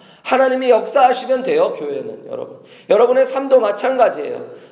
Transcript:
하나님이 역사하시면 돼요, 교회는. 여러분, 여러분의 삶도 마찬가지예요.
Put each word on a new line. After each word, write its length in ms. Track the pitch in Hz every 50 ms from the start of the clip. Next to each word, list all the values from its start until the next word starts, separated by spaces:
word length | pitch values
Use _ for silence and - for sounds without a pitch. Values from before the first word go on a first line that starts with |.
| - - - _
하나님이 480 | - - 254 254 269 254 254 262 262 247
역사하시면 720 | 233 214 - - - 277 254 254 254 - - 233 262 247
돼요, 320 | - 180 147 156 185 214 -
교회는. 520 | - 147 143 139 131 123 - - - - -
여러분, 300 | - - - - - - - - - - _ -
여러분의 380 | 190 214 247 240 254 262 262
삶도 340 | 247 262 269 277 269 262 254
마찬가지예요. 880 | 220 208 202 - 254 262 262 247 226 190 - 151 143 127 120 - - - - - - -